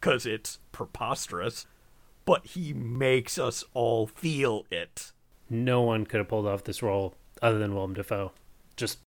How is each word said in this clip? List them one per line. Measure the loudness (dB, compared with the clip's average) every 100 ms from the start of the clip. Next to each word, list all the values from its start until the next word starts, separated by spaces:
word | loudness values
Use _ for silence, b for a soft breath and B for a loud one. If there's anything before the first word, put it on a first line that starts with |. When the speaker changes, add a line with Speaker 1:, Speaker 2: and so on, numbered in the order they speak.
Speaker 1:
'cause | 0 2 0
it's | -4 -6 -12 -14
preposterous, | -10 -10 -4 -4 -4 -6 -4 -4 -6 -12 b b b b -4 4
but | 4 2
he | -8 -6
makes | -4 -4 0 4 4 2 -2
us | -2 -4 -6
all | 0 2 2 0
feel | -2 -2 2 2 0 -4
it. | -6 -6 -10 -18 -20 _ -20 -6
Speaker 2:
No | -2 2 4
one | 4 2 0
could | -2
have | 0
pulled | 0 0
off | -2
this | -4 -4
role | 0 0 0 -6 -20 0
other | 4 4
than | 2 -2
Willem | -2
Dafoe. | -4 -4 -4 -4 -8 -20 -20 -18 -6
Just | -4 -6 -14